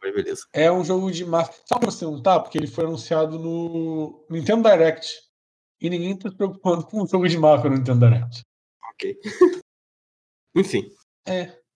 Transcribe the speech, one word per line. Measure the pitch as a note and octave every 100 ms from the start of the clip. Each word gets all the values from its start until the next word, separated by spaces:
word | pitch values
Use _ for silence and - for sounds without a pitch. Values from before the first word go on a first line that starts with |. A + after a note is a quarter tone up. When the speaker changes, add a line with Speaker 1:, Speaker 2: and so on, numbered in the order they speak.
Speaker 1:
mas | F#2+
beleza. | G2+ - C3 -
Speaker 2:
É | D3 D#3+
um | F3+
jogo | E3 F#3 F#3+
de | E3+
máfia. | F3 E3 E3 - -
Sabe | -
por | G3+
você | -
não | E3 C#3+
tá? | F#3 E3+
Porque | - D#3+
ele | A2+
foi | E3
anunciado | D#3+ D#3+ - D#3+ D#3 D#3+
no | E3 E3 E3+ E3 E3 D#3 D#3 - -
Nintendo | E3 D#3 A3+ A3+
Direct. | F3+ D#3+ D#3 - - _ _ _ _ _ _
E | E3+
ninguém | F3 F3+ G3
tá | G#3
se | -
preocupando | G3 - F#3 E3+ -
com | G#3+
o | F#3+
jogo | F#3 F3+
de | E3
máfia | D#3 C#3+ D3
no | C3+
Nintendo | B2+ B2 A#2+
Direct. | A#2 - - - _ _ _ -
Speaker 1:
Ok. | - - -
<laughs> | A3 - F4+ - - _ _ _ _ _ _ _ _
Enfim. | E3+ F#3+ - - _ _ _ -
Speaker 2:
É, | F#3 F3 - _